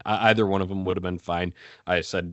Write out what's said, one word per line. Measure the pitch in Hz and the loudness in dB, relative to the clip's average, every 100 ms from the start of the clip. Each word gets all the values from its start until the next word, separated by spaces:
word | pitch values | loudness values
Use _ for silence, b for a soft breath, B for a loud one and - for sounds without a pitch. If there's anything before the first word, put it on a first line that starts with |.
| - | -4
I, | 107 110 | 2 4
either | 107 104 | 4 4
one | 98 | 2
of | 92 | -2
them | 98 92 | -4 -2
would | 92 | -2
have | |
been | 90 90 | -2 -6
fine. | - 87 90 - B B - | -4 -2 -2 -6 B B 0
I | 90 | 0
said, | 78 95 87 | 0 -4 -4